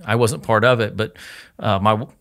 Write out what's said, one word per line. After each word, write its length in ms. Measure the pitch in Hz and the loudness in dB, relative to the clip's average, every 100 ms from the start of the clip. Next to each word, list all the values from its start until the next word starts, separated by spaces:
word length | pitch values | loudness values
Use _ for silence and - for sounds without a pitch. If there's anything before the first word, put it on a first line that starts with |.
| - | -4
I 100 | 117 | 0
wasn't 280 | 117 - | 0 -2
part 200 | - 110 | -2 2
of 160 | 117 120 | 4 2
it, 160 | 107 101 | -2 -4
but, 220 | 110 - - - - - | -8 -10 -20 -20 -20 -8
uh, 180 | 113 98 | -4 0
my, 260 | 104 107 - _ | 0 0 -4 _